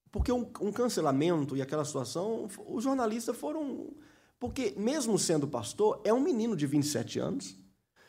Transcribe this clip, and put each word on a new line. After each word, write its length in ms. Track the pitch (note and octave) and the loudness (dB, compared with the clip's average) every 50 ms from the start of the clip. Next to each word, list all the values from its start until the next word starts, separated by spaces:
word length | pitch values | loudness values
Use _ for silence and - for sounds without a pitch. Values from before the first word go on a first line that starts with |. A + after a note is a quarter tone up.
| _ _ | _ _
porque 220 | - G3+ - - | -4 -2 2 2
um, 180 | B3 B3 A3+ - - - | 2 0 0 -4 -6 -4
um 120 | F#3 G#3 | -2 -2
cancelamento 840 | G3+ - A#3+ A#3+ - F#3+ D#3+ C#3+ C3 C3+ D#3 F3+ F3 D#3 C#3 C3+ C3+ | 0 2 0 2 2 2 2 4 4 4 4 4 4 2 2 0 -2
e 60 | C#3 | -2
aquela 220 | C3 C3+ D3+ D3+ D3 | -2 -2 -2 -2 -2
situação, 640 | D3 - C#3 B2 A2+ - E3 F#3+ A3 A3+ A#3+ - G3 - - - | -2 -2 -4 -4 -4 -4 -4 -2 -2 -2 -4 -6 -8 -10 -12 -10
os 160 | G4 - B3 | -6 -4 -2
jornalistas 540 | A3 C4+ C4+ C4 A#3+ A3 A3 A#3 A3+ - A#3+ | 0 0 2 2 0 0 0 -2 -4 -4 -6
foram, 560 | - C#4+ D4 D4+ D#4 D4 C4+ - - - - C#4 - - - - _ _ _ _ - | -4 -4 -4 -4 -4 -4 -4 -6 -8 -10 -12 -14 -18 -20 -20 -20 _ _ _ _ -8
porque 340 | B3 A#3+ - C4 B3+ - - | -8 -6 -4 -2 -2 -2 -2
mesmo 400 | F#3+ G#3 A#3+ D4+ D#4+ A#3+ A3+ G3+ D#3+ | 0 0 0 0 0 2 2 2 2
sendo 280 | - - E3 D3 C#3 | 4 4 2 2 2
pastor, 540 | C#3+ - A#2 A2 - - - G#3 G#3+ - - - | 0 -4 -4 -6 -4 0 2 2 2 2 2 2
é 80 | G3+ | 2
um 80 | A3 C4 | 4 4
menino 360 | C#4+ F#4 C#4+ A3 A3 A#3+ G#3 | 4 2 2 2 2 0 0
de 100 | D3+ D3 | 0 0
vinte 180 | C3+ D3+ D3 C#3 | 2 2 2 2
e 40 | - | 2
sete 320 | - A#2 A#2 A2+ - B2 | 0 -2 -2 -2 -2 -2
anos, 360 | B2+ C#3+ G3+ C#4 - - - - - - _ _ _ _ _ _ - | -2 -2 -2 -4 -6 -10 -16 -18 -20 -20 _ _ _ _ _ _ -20